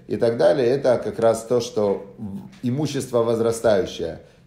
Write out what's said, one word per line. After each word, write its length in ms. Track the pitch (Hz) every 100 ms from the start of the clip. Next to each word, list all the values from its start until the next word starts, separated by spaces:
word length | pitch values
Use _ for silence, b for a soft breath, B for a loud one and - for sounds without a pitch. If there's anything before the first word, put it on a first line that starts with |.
| -
и 100 | 107
так 200 | 117 117
далее, 300 | - - 120
это 340 | 139 139 117
как 160 | - -
раз 240 | 113 110
то, 160 | - 123
что 460 | 117 - 104 95 - -
в-, 500 | 104 98 - - 120
имущество 560 | 131 156 135 - 120
возрастающее. 1000 | 113 113 113 113 120 101 90 - 82 82 b b